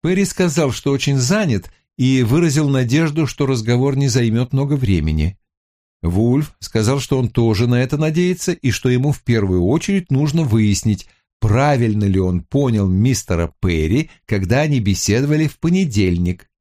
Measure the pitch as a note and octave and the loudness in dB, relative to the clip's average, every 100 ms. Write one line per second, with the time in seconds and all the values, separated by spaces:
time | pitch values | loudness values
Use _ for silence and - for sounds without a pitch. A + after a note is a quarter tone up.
0 | D#3+ F#3 G3 - F3+ D3+ D3 - - C#3 | -2 0 -2 0 0 2 -2 -2 -2 -2
1 | - C#3 B2 G3+ G3 G#2 - _ _ - | 0 0 0 0 0 -2 -4 _ _ -2
2 | B2+ C3 A2+ D3 E3+ C#3+ D3 C3+ B2 C#3 | 2 2 2 2 2 2 0 0 0 0
3 | E3 D3+ D3 - C#3 C3 A2 B2 C3+ C3+ | 0 -2 -4 -2 -2 -2 0 0 0 0
4 | C#3 A#2 A#2 A2+ B2 C3+ C#3 C#3+ B2 F#2 | 0 0 0 0 0 -2 -2 -2 0 0
5 | D#2 D#2 D#2+ F#2+ _ _ _ _ _ _ | 0 0 -2 -4 _ _ _ _ _ _
6 | E2+ F2 A#2 C3 D3+ - - A2 A2 C#3 | -4 0 2 0 -2 -10 -6 -2 0 0
7 | - C3+ B2 - A#2 G#2 A#2+ B2 B2+ D3 | -2 -2 0 0 0 2 0 0 0 -2
8 | D#3 D#3+ F3+ F3+ - E3+ C3 G#2+ C3 B2 | -2 0 0 -2 -4 -4 -4 -2 0 0
9 | C#3 C#3+ - A2+ G2+ F2+ F2 D3+ - G3 | 0 -4 -2 0 2 0 2 0 0 -4
10 | F3 C3+ D3 D#3 D3+ A2+ G#2+ G2 A2 G2+ | 0 -2 0 0 0 2 2 2 0 -2
11 | - _ _ _ G#2+ A2 D3 C#3 A#2 G#2+ | -6 _ _ _ 0 2 2 2 0 0
12 | G2+ F#2+ F#2 F2+ - C#3 C#3 A2 G2 F#2 | 0 0 0 -2 -2 -2 0 0 2 2
13 | A#2 B2+ - E2+ E2 _ F#2 E2 D#2 A2+ | 2 0 -2 -2 -4 _ -2 0 0 -2
14 | D#3+ - _ G#2 F#2 B2 D3+ C#3 G2+ F#2 | -4 -12 _ -4 0 0 2 0 0 -2
15 | - G#2+ C#3 D3+ D#3 - E3 F3+ F3+ G#2+ | 0 0 2 0 -2 -2 0 0 0 0
16 | F#2+ F2 F2 F2+ - _ | 0 0 -2 -4 -12 _